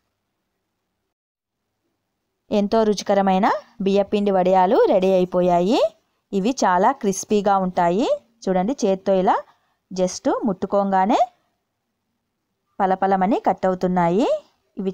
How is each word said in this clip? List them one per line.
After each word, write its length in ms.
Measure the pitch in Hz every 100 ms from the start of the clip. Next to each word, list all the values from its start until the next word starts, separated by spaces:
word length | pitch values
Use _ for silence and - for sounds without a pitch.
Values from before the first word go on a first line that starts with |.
| _ _ _ _ _ _ _ _ _ _ _ _ _ _ _ _ _ _ _ _ _ _ _ _ - 214
ఎంతో 180 | 202 226 214
రుచికరమైన 580 | 196 - 196 196 190 226 605 - -
బియ్యపిండి 480 | 196 196 196 208 202 190
వడియాలు 380 | 180 190 185 294 466
రెడీ 180 | 214 190 190
అయిపోయాయి. 640 | 180 180 180 175 185 302 640 - _ _ - 196
ఇవి 140 | 196 269
చాలా 280 | 208 180 214 277
క్రిస్పీగా 520 | 202 185 - 208 202 196 185
ఉంటాయి. 420 | 185 175 185 349 571 _ _
చూడండి, 300 | - 185 190 285
చేత్తో 300 | 202 190 202 190
ఇలా 140 | 190 415 - _ _ _ - 185
just 300 | 185 - 269 480 262
ముట్టుకోగానే 760 | 185 196 202 196 190 196 302 494 _ _ _ _ _ _ _ _ _ _ _ _ _ _ -
పలపలమని 580 | 190 190 196 190 185 302 -
కట్ 200 | 185 190
అవుతున్నాయి. 600 | 185 185 180 170 180 330 605 - _ _ -
ఇవి 120 | 190